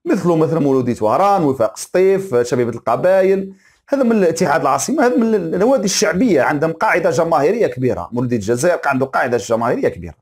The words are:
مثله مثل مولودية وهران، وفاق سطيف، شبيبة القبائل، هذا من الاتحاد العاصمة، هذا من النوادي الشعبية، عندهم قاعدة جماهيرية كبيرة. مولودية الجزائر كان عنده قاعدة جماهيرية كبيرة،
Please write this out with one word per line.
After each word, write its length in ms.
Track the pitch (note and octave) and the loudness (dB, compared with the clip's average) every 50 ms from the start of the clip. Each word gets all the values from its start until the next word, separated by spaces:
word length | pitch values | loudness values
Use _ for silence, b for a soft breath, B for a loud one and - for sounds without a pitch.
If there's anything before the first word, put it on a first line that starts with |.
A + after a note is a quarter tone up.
| _ | _
مثله 300 | F4 D4+ F#3+ D#3 F3 E3+ | -2 -2 0 0 0 2
مثل 240 | D#3 D#3 D3 D#3+ E3 | 2 0 0 0 0
مولودية 360 | D3+ C#3 C3+ C3 A#2+ A#2+ A2+ - | 0 2 0 0 0 -2 -2 0
وهران، 420 | G#2+ G#2+ A#2+ D3 F#3+ G3+ G3+ F#3+ D#3+ | 0 0 2 2 2 2 2 2 2
وفاق 340 | C#3 C3 C3+ C#3 B2+ - | 0 0 0 -2 -2 -2
سطيف، 580 | - - - - F3+ F#3+ F#3+ G3 F#3+ F#3+ F#3+ B2 | -8 -10 -2 0 2 2 2 2 0 -2 -2 0
شبيبة 340 | A#2+ A#2+ - C#3+ B2 A#2+ A#2 | 0 0 0 0 0 0 -2
القبائل، 840 | A2+ A#2 - A2 A#2+ C3 C#3+ F3+ F#3+ F#3+ F#3+ F#3+ F#3+ G3 G3 F#3+ B B B B B B B - | -4 -6 -2 -2 -2 0 2 2 2 4 2 2 0 0 -4 -8 B B B B B B B -4
هذا 140 | C#4+ C4+ C4 | -2 0 2
من 80 | A3+ | 2
الاتحاد 500 | A#3 G#3+ F#3 E3 - - F#3 D3 D3+ E3 | 2 2 2 2 2 0 0 0 0 0
العاصمة، 440 | C#3 C3+ C#3 C#3 - - C4 D#4+ A#3+ | 2 0 0 0 -2 -2 0 0 0
هذا 100 | B3 B3 | 2 2
من 200 | B3 A3+ A3+ A3 | 2 2 2 0
النوادي 500 | G3+ E3+ D#3+ D3+ F3 G3+ B3 C#4 A#3+ F#3+ | 0 -2 -2 -2 0 2 2 2 2 0
الشعبية، 560 | F#3+ - - G#3 D#3+ D#3+ F3+ B3+ A#3+ E3 C3 | -2 0 0 0 0 0 0 2 2 2 2
عندهم 320 | A2+ B2+ D3+ C#3 D#3+ D#3+ E3 | 2 2 0 0 -2 -4 -2
قاعدة 360 | - G#3 A3 F3 F3+ E3 F3 | -2 0 0 0 2 0 0
جماهيرية 580 | D3 D#3 E3 E3 E3 D3 C#3 E3 A3 A#3+ F#3 | 0 0 0 0 0 2 2 0 2 0 -2
كبيرة. 420 | - - B2+ C3 B2 G2+ F2 F2 - | -2 -2 -2 -2 -2 -2 -2 -6 -6
مولودية 240 | A#2 B2 B2+ A#2+ B2 | -6 -4 -2 -2 -2
الجزائر 420 | A2+ F#2+ G#2+ A#2+ B2 D3 F3+ E3+ | -2 0 -2 -2 0 0 0 0
كان 140 | - - C#3+ | 0 -2 -2
عنده 140 | C3+ B2+ C3+ | 0 0 -2
قاعدة 320 | C3+ - F3+ D3 B2 A#2+ | -2 -2 -2 0 0 -2
جماهيرية 500 | A2+ - - A#2 A#2 A#2 A#2+ E3 C#4 A#3 | -2 0 -2 -2 0 0 -2 -2 0 -2
كبيرة، 280 | B2+ - F2 E2+ E2 - _ | -2 -4 -4 -12 -14 -16 _